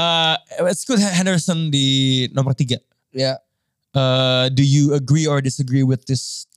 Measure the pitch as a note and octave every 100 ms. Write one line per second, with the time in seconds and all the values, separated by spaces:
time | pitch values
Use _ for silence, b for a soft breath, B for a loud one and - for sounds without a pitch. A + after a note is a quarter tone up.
0 | E3+ E3 D#3+ D#3+ - - F3+ F#3+ - G3
1 | G3+ F3 F#3+ F3+ - E3 D#3+ C#3 C3+ C3+
2 | C3 C3 B2 C3+ C3 B2+ B2 B2 _ _
3 | _ C3 C3 C3 _ _ _ _ _ C3+
4 | C3 C3 C3 B2+ B2+ C3 C#3 C#3+ C#3+ C#3+
5 | B2+ D#3 D#3 C#3+ C3 - C3 C3+ C3 B2+
6 | - C3+ - - -